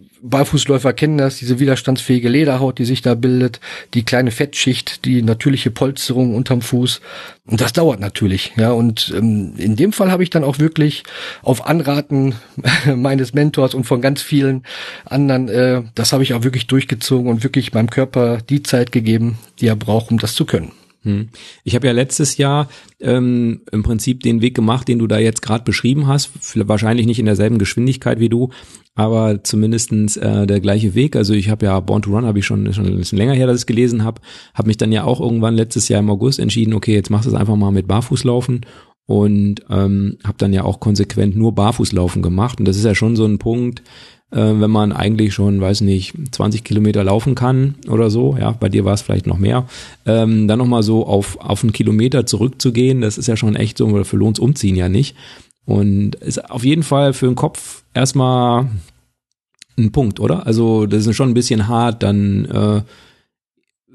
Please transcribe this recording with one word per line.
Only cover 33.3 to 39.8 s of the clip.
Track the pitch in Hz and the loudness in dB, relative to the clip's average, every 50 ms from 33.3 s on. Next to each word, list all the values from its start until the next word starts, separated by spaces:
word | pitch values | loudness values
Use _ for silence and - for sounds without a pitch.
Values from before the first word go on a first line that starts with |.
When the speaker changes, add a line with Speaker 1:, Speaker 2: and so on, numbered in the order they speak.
| 139 | 2
Speaker 2:
her, | 127 131 127 | 2 2 2
dass | 123 123 | 2 0
ich | 120 | 0
gelesen | - 123 107 123 123 117 117 107 | 0 0 2 2 2 2 0 -2
hab, | 113 113 - - - - - - - - | -2 -4 -8 -12 -20 -20 -20 -20 -10 -6
hab | - 113 | -2 0
mich | 107 107 | 0 0
dann | 107 117 110 110 | 0 0 0 0
ja | 107 98 | 0 0
auch | - 123 127 | 0 -2 0
irgendwann | 131 120 117 117 110 113 113 | 0 -2 0 0 0 2 2
letztes | 110 110 113 - 117 101 - | 2 0 0 -2 -2 -2 0
Jahr | 113 104 | 2 2
im | 104 104 | 2 2
August | 104 98 107 131 135 - | 0 0 0 0 0 0
entschieden, | - 113 107 117 113 107 110 | -2 -2 0 0 0 0 0
okay, | 107 - - 110 | 0 0 0 0
jetzt | 104 95 - | 0 2 0
machst | 107 107 113 | 0 0 0
du | 131 | 0
es | 107 | 0
einfach | - 101 101 107 | 0 0 0 2
mal | 104 101 98 98 | 2 2 2 0
mit | 98 92 95 | 0 0 0
Barfußlaufen | 95 107 117 - 143 127 - 131 120 123 127 - 127 120 120 - - - - _ _ _ _ | 0 -2 0 -2 -2 -2 0 0 0 0 0 -2 -4 -4 -6 -10 -20 -20 -20 _ _ _ _
und, | - 107 104 104 104 104 101 101 101 101 - - - | -2 0 2 2 2 2 2 2 0 0 -4 -6 -4
ähm, | - 98 | -2 0